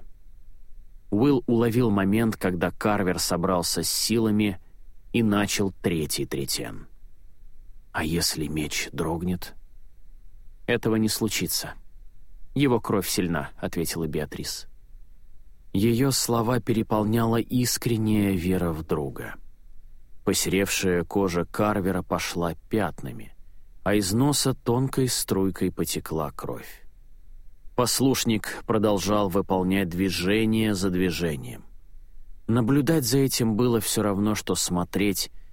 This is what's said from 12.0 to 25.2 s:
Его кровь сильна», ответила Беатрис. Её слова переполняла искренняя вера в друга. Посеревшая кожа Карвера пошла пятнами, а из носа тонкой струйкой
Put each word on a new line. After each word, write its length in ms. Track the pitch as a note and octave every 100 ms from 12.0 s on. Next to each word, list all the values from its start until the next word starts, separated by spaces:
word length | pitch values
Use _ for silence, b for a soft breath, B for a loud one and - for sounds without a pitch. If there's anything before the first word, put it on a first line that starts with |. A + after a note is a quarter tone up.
| - - - - -
Его 260 | C3+ C#3 A#2
кровь 280 | - G#2 F#2
сильна», 440 | - F2+ D#2+ C#2 -
ответила 500 | F#2 F2+ D#2 E2+ D#2+
Беатрис. 600 | D2+ D2 - - - - - - - - - - - - - -
Её 380 | G2 A#2 A#2 C#3
слова 500 | B2+ - A#2 A2+ B2
переполняла 760 | - A2 - G#2+ G#2+ A#2 A2+ A#2
искренняя 960 | - B2+ B2 - B2 A2 G#2+ G#2+ G2+
вера 380 | F#2+ F2+ F#2 E2+
в 120 | D#2+
друга. 520 | D#2+ D#2 C#2 A#1+ - - - - - - - - - - -
Посеревшая 800 | F#2+ E2+ F#2 G2 - F#2+ F2
кожа 420 | E2 G2+ G2 E2+ E2
Карвера 560 | - G#2 G#2 F#2 F#2
пошла 540 | - F2+ - F2 E2+ - -
пятнами, 640 | G#2+ F2+ - C2+ - - - - - - -
а 120 | - G#2
из 180 | F#2
носа 400 | A2+ C#3+ C#3 C3
тонкой 540 | B2+ - A#2+ C3+ - B2+
струйкой 640 | -